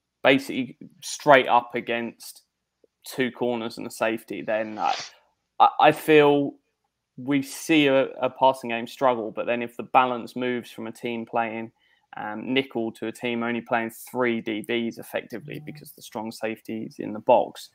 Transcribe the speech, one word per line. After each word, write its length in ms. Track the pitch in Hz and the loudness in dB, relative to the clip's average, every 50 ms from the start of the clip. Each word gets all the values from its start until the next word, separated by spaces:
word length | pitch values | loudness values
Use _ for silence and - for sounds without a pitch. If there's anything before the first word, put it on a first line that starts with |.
| _ _ _ _ - | _ _ _ _ 4
basically 540 | 127 139 135 135 - 85 127 127 - - - - - _ _ - | 4 4 4 2 -4 -6 -6 -6 -8 -10 -18 -20 -20 _ _ -14
straight 440 | - - - - 147 143 131 127 | -12 -10 0 6 8 8 8 8
up 280 | - 107 120 120 - - | 6 4 2 2 0 -6
against 680 | 120 104 - 117 117 117 113 - _ - - - - _ _ _ _ _ _ _ _ _ _ _ _ - | -8 -6 -4 -4 -4 -4 -6 -10 _ -18 -20 -20 -20 _ _ _ _ _ _ _ _ _ _ _ _ -20
two 260 | - - - 131 120 | -8 -4 -2 -2 -2
corners 480 | 120 - 123 120 120 117 110 117 117 107 | -2 -2 -2 -2 -2 -2 -4 -8 -8 -10
and 80 | 104 | -12
a 40 | 120 | -10
safety, 520 | - - 113 113 113 117 - - 104 90 71 | -6 -2 -2 -2 -2 -2 -6 -10 -10 -8 -4
then 360 | - 110 107 110 110 107 107 | -2 -2 -2 -2 -4 -6 -4
I, 160 | 90 - - - - - - _ _ _ _ _ _ _ _ - | -2 -2 -2 -2 -6 -12 -16 _ _ _ _ _ _ _ _ 2
I, 80 | 113 - - - | 2 4 4 4
I 120 | - 151 156 | 4 4 4
feel 600 | - - - 156 151 147 147 147 143 143 135 - _ _ _ _ _ _ _ _ _ _ _ _ | 4 4 6 8 8 8 8 6 4 2 -2 -4 _ _ _ _ _ _ _ _ _ _ _ _
we 260 | - 127 131 143 139 135 | -12 -6 -2 -2 -2 -2
see 440 | - - - - - 165 156 147 | -4 -10 -8 -2 2 4 4 6
a, 200 | 139 135 135 135 - - | 6 4 4 2 0 -2
a 160 | - 127 127 | -4 -4 -4
passing 400 | - - 131 131 131 - - 120 | 0 2 2 2 2 2 -2 -6
game 180 | 117 113 117 113 | -4 -4 -6 -8
struggle. 420 | - - 139 127 123 113 107 107 | -4 0 2 2 2 2 -2 -6
But 160 | 95 90 87 | -6 -4 -2
then 160 | 95 120 120 120 | -2 -2 -2 -4
if 140 | 120 - | -6 -8
the 80 | - 113 | -12 -4
balance 500 | - - 135 127 127 123 117 104 - - | 2 4 4 4 4 2 -4 -6 -8 -8
moves 380 | 127 127 123 123 120 110 - - | -6 -4 -2 -4 -4 -6 -10 -12
from 160 | - 113 110 | -12 -12 -12
a 40 | 117 | -12
team 320 | - - 123 117 113 117 | -10 -8 -8 -6 -8 -8
playing, 460 | - - 120 117 113 110 113 113 117 _ _ _ _ _ _ _ _ - | -4 -2 -2 -2 -2 -4 -8 -8 -10 _ _ _ _ _ _ _ _ -14
um, 360 | - 107 107 107 110 - - 131 | -12 -10 -10 -10 -8 -6 -2 0
nickel 380 | 135 139 139 - 117 113 113 110 | 0 0 -2 -4 -6 -6 -6 -6
to 140 | - 113 | -8 -8
a 60 | 110 113 | -10 -8
team 300 | - - 123 120 117 117 | -6 -6 -4 -4 -2 -2
only 160 | 117 120 117 | -4 -4 -6
playing 300 | 117 - 127 117 113 113 | -4 -2 -2 -2 -2 -2
three 500 | - - - - - 123 127 120 117 113 | -8 -12 -16 -10 -4 -2 -2 0 -2 -2
D 240 | 113 110 107 107 107 - | -4 -6 -6 -6 -4 -4
Bs 300 | 120 120 117 113 110 - | -4 -4 -4 -4 -6 -10
effectively 640 | - - - 98 - - - 104 - - 110 101 - | -12 -10 -8 -8 -8 -8 -12 -14 -12 -12 -14 -14 -14
because 280 | - - - - - - | -14 -16 -16 -18 -20 -20
the 100 | - - | -20 -18
strong 300 | - - 117 110 113 113 | -12 -10 -10 -10 -10 -10
safety's 640 | - - 110 110 107 _ - 113 110 113 113 - - | -8 -8 -8 -8 -8 _ -10 -10 -10 -10 -12 -12 -10
in 140 | - 107 104 | -10 -10 -10
the 80 | 110 | -4
box, 500 | - - 123 107 - - - - - - _ | 2 2 4 4 2 0 -8 -16 -20 -20 _